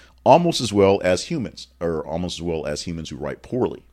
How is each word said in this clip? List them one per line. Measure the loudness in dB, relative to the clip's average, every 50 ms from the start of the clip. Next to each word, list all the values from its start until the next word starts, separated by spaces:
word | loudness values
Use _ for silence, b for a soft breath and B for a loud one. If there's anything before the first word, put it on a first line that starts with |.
| B B B B 4
almost | 6 6 6 6 2 0 -2
as | -2 0
well | 4 6 6 6 6 4 4
as | 2 0 0 0
humans, | -4 -6 -6 -6 -8 -10 -14 -20 _ _ -6
or | -4 -4 -2 -2 -4 -6
almost | -6 -4 -4 -6 -6 -6
as |
well | -6 -4 -4 -4 -4
as | -4 -6 -6 -6
humans | -8 -8 -8 -10 -12
who | -10 -10
write | -8 -8 -8 -10
poorly. | -10 -6 -2 -2 0 -2 -2 -6 -16 _